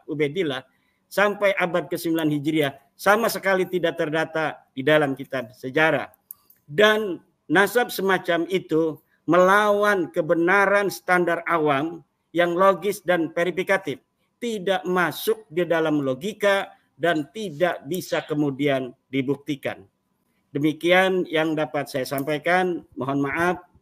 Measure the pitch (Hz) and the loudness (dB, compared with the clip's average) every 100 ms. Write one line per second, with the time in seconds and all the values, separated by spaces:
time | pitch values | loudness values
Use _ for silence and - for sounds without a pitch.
0 | - 147 147 156 165 127 - _ _ _ | -10 -4 -2 -2 -4 -4 -10 _ _ _
1 | _ - 208 196 202 196 180 170 156 170 | _ 0 0 2 0 0 -2 -2 -4 -6
2 | 170 165 160 147 143 156 143 - _ _ | -2 0 0 0 -2 0 -2 -4 _ _
3 | - 208 226 190 190 190 180 180 165 165 | 2 2 2 -2 0 0 0 -2 -2 -2
4 | 160 156 156 165 151 - _ - 135 156 | -2 -2 -2 -2 -4 -6 _ -4 2 4
5 | 143 135 135 135 117 - 131 135 156 143 | 2 -2 -8 -8 -8 -12 -6 0 2 0
6 | 104 _ _ - _ _ _ 147 214 214 | -4 _ _ -20 _ _ _ 2 4 4
7 | 214 160 _ _ _ 160 196 226 233 - | -2 -8 _ _ _ 2 4 2 0 -2
8 | 190 185 - 170 165 190 - 156 160 147 | 0 0 0 -2 0 -4 0 0 0 -4
9 | _ _ - 175 180 202 208 202 208 202 | _ _ 2 4 6 4 4 2 2 2
10 | 156 180 156 170 170 202 196 202 196 - | 0 -2 0 2 4 4 4 2 0 -4
11 | - 180 175 170 165 165 151 139 160 170 | 0 2 2 -2 0 0 2 0 -2 -8
12 | - _ _ 160 175 170 196 185 190 - | -18 _ _ 0 0 4 4 4 -2 -4
13 | - 175 156 165 170 170 185 196 175 123 | 0 0 0 0 -2 -2 0 0 -2 -10
14 | _ _ _ _ 240 220 180 185 180 180 | _ _ _ _ -6 -4 -2 -2 0 0
15 | 170 143 - 220 - 156 170 165 160 151 | 0 -2 -4 -4 -4 -4 0 2 2 0
16 | 135 131 180 - 202 196 175 - _ _ | -2 -4 -6 -2 0 0 -2 -14 _ _
17 | 160 160 139 220 208 143 175 147 135 185 | -2 -2 -4 -10 -10 -2 -2 -2 -6 -8
18 | - 160 - 151 147 131 143 135 127 - | -4 -6 -4 -2 -2 0 0 0 -4 -12
19 | _ 131 131 139 - 139 120 101 98 _ | _ -4 -2 -4 -4 -6 -6 -10 -16 _
20 | _ _ _ _ _ - 151 147 165 180 | _ _ _ _ _ -2 -2 0 4 4
21 | 190 185 170 156 160 156 151 147 135 143 | 4 0 0 -2 0 -2 -4 -4 -6 -6
22 | 127 139 139 151 156 180 180 170 - - | -4 -4 -4 -4 0 0 0 -4 -10 -8
23 | 131 143 139 147 175 175 - _ | -4 -2 -2 0 -2 -2 -8 _